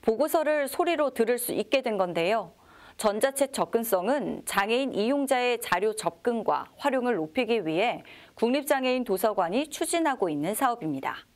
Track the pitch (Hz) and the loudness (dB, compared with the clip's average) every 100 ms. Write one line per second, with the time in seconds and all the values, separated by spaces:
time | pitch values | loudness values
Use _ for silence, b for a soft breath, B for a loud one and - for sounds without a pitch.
0 | - 226 302 330 302 302 277 - 349 320 | 0 2 2 2 2 0 0 0 0 2
1 | 285 - 220 240 - - 214 277 254 208 | 0 0 0 0 -2 -4 0 0 0 0
2 | 180 170 165 220 170 _ B B B B | 0 0 0 0 -4 _ B B B B
3 | 214 208 269 269 269 269 170 226 226 185 | 0 2 0 2 -2 0 0 0 0 0
4 | 180 285 175 - - - 202 233 269 - | 2 0 -2 -6 -4 -2 2 0 0 0
5 | 220 285 269 254 247 233 233 180 214 214 | 0 0 2 2 2 -2 0 0 0 -2
6 | 165 - - 226 190 143 - - 285 262 | -6 -2 -4 -2 0 -2 -4 -4 -2 0
7 | 247 214 156 208 226 233 160 160 233 180 | 0 -2 -2 -2 0 0 0 0 0 -2
8 | B B B - 226 269 285 277 254 254 | B B B -2 0 0 2 0 2 0
9 | 240 190 226 196 170 214 302 - 330 339 | 0 0 2 2 0 0 -2 -4 -2 0
10 | 320 262 185 147 156 214 262 233 160 139 | 0 0 0 0 -2 0 0 0 -4 -4
11 | 135 117 - | -6 -8 -14